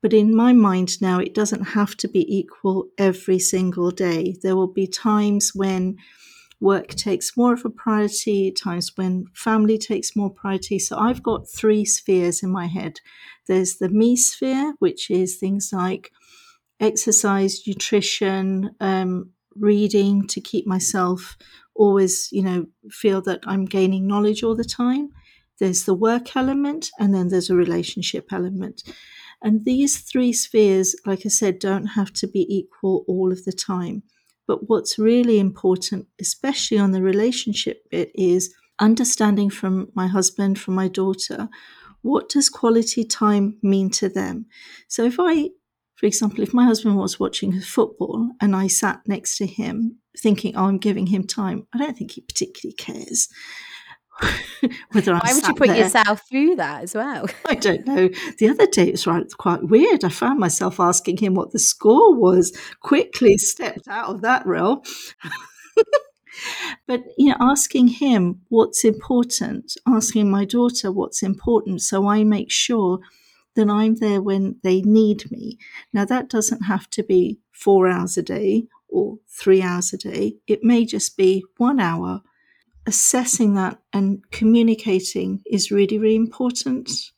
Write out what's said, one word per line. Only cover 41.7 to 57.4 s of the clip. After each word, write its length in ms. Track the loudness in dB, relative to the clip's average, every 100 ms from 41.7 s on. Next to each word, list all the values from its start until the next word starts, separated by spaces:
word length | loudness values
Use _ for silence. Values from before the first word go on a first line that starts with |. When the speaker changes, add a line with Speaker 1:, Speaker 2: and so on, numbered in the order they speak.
| -20 -20 _
Speaker 1:
what 260 | -2 -2 0
does 200 | 0 0
quality 540 | 0 2 2 2 -4
time 540 | -4 0 2 2 0 0
mean 260 | 0 2 0
to 180 | -2 -4
them? 360 | -4 -6 -8 -12 -20 -20 -20 _
So 160 | -2
if 120 | -2 2
I, 300 | 2 2 0 -8 _ _ _ _
for 100 | 0
example, 380 | 0 -2 -2
if 100 | -2
my 120 | 4 4
husband 300 | 4 2 0
was 220 | 0 -2
watching 400 | -4 -4 -4 -4
football 720 | -4 0 0 -2 -6 -4 -4 -2
and 160 | 0 0
I 120 | 0
sat 340 | 0 -2 -4 -6
next 300 | -6 -6 -6
to 100 | -6
him 500 | -6 -8 -4 -6 -6 _ -2
thinking, 400 | 0 0 -2 -2
"Oh, 100 | 0
I'm 120 | 0
giving 300 | -2 -2 0
him 180 | -2 -2
time," 420 | -6 -6 -6 -8
I 60 | -6
don't 180 | -6 -8
think 140 | -12
he 100 | -14
particularly 540 | _ -8 -8 -10 -16 -14
cares 520 | -14 -14 -8 -4 -4 -6 -20 -20 -20 -20 -20 -20 _ -6
<laughs> 260 | -4 -4 -8 -4 -4 -4 -2
whether 220 | 0 2
I'm 60 | 0
Speaker 2:
Why 140 | 2
would 100 | 2
you 60 | 2
Speaker 1:
sat 60 | 2
Speaker 2:
put 100 | 4
Speaker 1:
there. 100 | 4
Speaker 2:
yourself 440 | 4 4 2 0 -4
through 260 | 0 2 2
that 260 | -4 -6
as 100 | -8 -6
well? 320 | -6 -6 -8
<laughs> 80 | -8